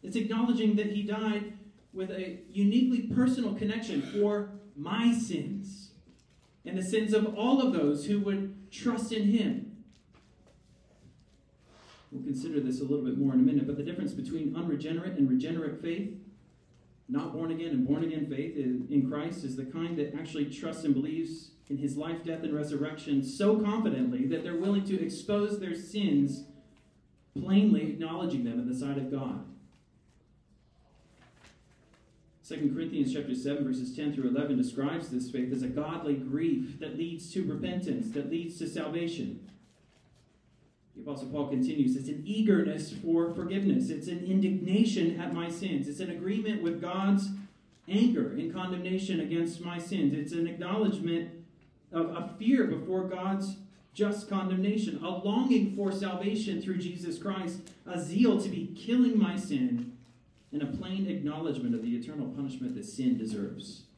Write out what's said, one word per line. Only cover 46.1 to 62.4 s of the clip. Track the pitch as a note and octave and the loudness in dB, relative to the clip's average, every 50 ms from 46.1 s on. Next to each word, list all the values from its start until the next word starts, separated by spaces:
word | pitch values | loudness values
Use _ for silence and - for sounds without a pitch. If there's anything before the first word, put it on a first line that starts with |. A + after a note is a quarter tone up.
agreement | E3+ - F3+ F#3+ G#3+ A3+ G#3+ G#3+ A3 G#3 E3+ | -6 -6 -4 -2 -2 0 0 0 -2 0 0
with | E3 E3 E3 F3 | -2 -2 -2 -4
God's | F3+ F3+ F#3+ G3 G3 G3+ G3 - - - - - - - _ _ _ _ _ _ - | -4 -2 0 4 4 4 4 4 0 -6 -8 -10 -16 -20 _ _ _ _ _ _ 0
anger | F#3 G#3+ A#3+ A#3 - - - - - | 4 4 6 6 6 4 0 -2 -2
and | C#3 E3 E3 E3+ | -4 -4 -4 -4
condemnation | F#3 F#3 F#3 F#3 F3+ F3+ F#3 F#3 F#3+ G3+ - G3 E3 | -4 -4 -4 -4 -4 -2 -2 -2 -2 0 0 -2 -2
against | D#3 D3+ E3 E3+ E3+ E3 - - E3+ | 0 0 0 0 0 -2 -4 -6 -8
my | F3 F3 E3+ | -8 -6 -8
sins. | E3 - G3+ F#3+ D3+ C#3 - | -6 -4 -2 2 2 2 2
It's | C#3 D3 - - | 0 -4 -4 -2
an | E3+ E3 | -2 -2
acknowledgement | E3+ E3+ - F3 F3+ G3 A3 G#3+ G3 - - E3 E3+ E3 E3 E3 - - - - - - _ - _ _ _ _ _ - | -2 -2 -6 -4 -2 0 2 2 2 0 0 -2 -2 -2 -2 -2 -4 -10 -16 -20 -20 -20 _ -20 _ _ _ _ _ -2
of | E3 E3 E3 | -2 -2 0
a | E3 E3+ - - - - | -2 -6 -8 -8 -8 -2
fear | G#3+ A3+ C#4 B3+ - | 2 4 6 6 6
before | - E3 - - F#3 F#3 F#3 F#3 | 4 0 -2 -2 -2 -2 -2 -2
God's | F#3 F#3 F#3 F#3 F#3+ G3 G3 G3 - - - - - - - _ _ _ | -2 -4 -4 -2 -2 0 0 -2 -4 -8 -10 -14 -20 -20 -20 _ _ _
just | - G#3 G3+ G#3 - - - | 0 0 0 0 -2 -4 -4
condemnation, | G3 F#3+ F#3+ F#3 F#3 F#3 F#3+ G#3 A3 - - - D3+ C#3+ D#3 | -4 -2 0 0 0 0 2 2 2 0 0 -2 -2 -4 -4
a | F3 | -4
longing | G3 F3+ - G3+ A3 B3 C4 C4 A#3+ A3 G3 G3 - | -6 -2 -2 0 2 2 4 6 6 6 6 4 0
for | G3+ G3+ F#3+ F#3+ | 0 0 0 0
salvation | - G3+ F#3+ F3+ F3+ G3 G#3 A3+ G#3+ - G3 F3 E3 - | 0 -2 -2 -4 -2 -2 0 0 0 0 -2 -2 -2 -2
through | F#3+ F3 E3+ | -2 -2 -2
Jesus | F3+ E3+ - E3+ E3+ E3+ - - | -2 -4 -6 -6 -6 -6 -6 -4
Christ, | - G3+ F#3+ F#3 F3 E3+ - - - - - - - | -4 -4 -4 -2 -4 -4 -6 -8 -12 -14 -18 -18 -12
a | - F3+ E3 | -8 -6 -4
zeal | D3+ D3 E3+ G3+ A#3+ A3+ G3+ - | -4 -2 4 6 6 6 6 4
to | - - | 2 -2
be | F3+ E3+ - - - | -4 -4 -6 -6 -8
killing | - - A3 A#3+ B3+ B3 - A3+ G#3+ | -10 -4 0 4 4 6 6 6 4
my | G3 F#3+ - | 2 2 0
sin, | - - - C#4+ C3+ B2+ B2 - - - - - - - - - _ _ _ _ _ _ _ | -4 -4 -2 0 0 2 2 0 0 -2 -6 -10 -16 -20 -20 -20 _ _ _ _ _ _ _
and | - D3 D3+ | -6 -4 -4
a | |
plain | B2+ B2 - F#3+ F3+ F#3+ G3 F#3+ | -4 -4 -6 -4 -4 -2 -2 0
acknowledgement | - E3 D#3 C#3+ D3 D3+ D#3 E3 D#3+ C3 B2 A#2+ A#2+ A#2 | -2 -2 -2 -2 -4 -4 -2 -2 -2 -2 -2 0 0 0
of | A2+ A2 | 0 0
the | A#2+ A#2+ | -2 -2
eternal | A#2+ - D3 D3+ D3 B2+ - | -2 -4 -6 -6 -6 -6 -6
punishment | - C3+ | -4 -6